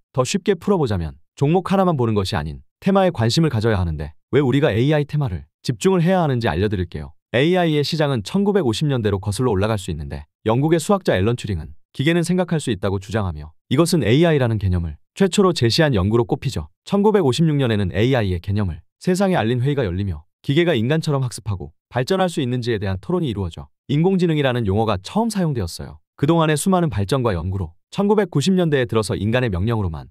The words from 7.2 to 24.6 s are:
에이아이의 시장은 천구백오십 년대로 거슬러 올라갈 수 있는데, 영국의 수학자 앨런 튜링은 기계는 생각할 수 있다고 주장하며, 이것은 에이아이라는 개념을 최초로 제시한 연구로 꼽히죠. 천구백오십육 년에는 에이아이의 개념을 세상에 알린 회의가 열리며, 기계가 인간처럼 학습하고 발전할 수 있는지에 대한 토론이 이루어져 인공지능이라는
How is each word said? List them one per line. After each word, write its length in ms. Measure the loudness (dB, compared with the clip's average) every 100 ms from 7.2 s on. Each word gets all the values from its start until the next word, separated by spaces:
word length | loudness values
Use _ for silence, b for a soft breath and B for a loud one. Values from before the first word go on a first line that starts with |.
| _
에이아이의 520 | 0 2 2 2 0
시장은 380 | 0 0 0 -2
천구백오십 640 | -2 -2 0 2 0 0 0
년대로 320 | 0 0 -2
거슬러 320 | -4 -2 0
올라갈 260 | 0 0 -2
수 120 | -4
있는데, 360 | -8 -8 -12 -14 _ 0
영국의 340 | 0 2 0
수학자 340 | 2 0 2
앨런 220 | 2 2 0
튜링은 380 | -4 -6 -8 -16 _
기계는 300 | -2 0 2
생각할 380 | 0 0 0 -2
수 100 | -2
있다고 300 | -2 -2 -4
주장하며, 520 | -4 -4 -4 -6 -12 _ -4
이것은 340 | 2 2 2
에이아이라는 540 | 2 4 4 2 2 0
개념을 380 | 0 0 -2 -8 _
최초로 380 | -2 0 4 2
제시한 420 | 4 0 2 2
연구로 300 | 2 2 2
꼽히죠. 440 | 0 -2 -4 -6 -10 _
천구백오십육 720 | -4 2 2 4 2 2 2 2
년에는 340 | 2 0 0
에이아이의 480 | 0 2 2 0 -2
개념을 400 | -2 -2 -2 -6 -14 _
세상에 380 | -2 0 2 2
알린 240 | 0 0
회의가 240 | -2 -2
열리며, 400 | -2 -2 -4 -8 -12 _
기계가 320 | -2 0 2
인간처럼 500 | 2 0 -2 0 -2
학습하고 500 | -2 -6 -8 -8 -8 _ _
발전할 400 | -4 -2 0 0
수 100 | -2
있는지에 380 | -2 -2 -2 -2
대한 180 | -2 -6
토론이 280 | -4 -4 -2
이루어져 400 | -4 -6 -8 -18 _ -4
인공지능이라는 800 | 0 2 2 2 2 2 0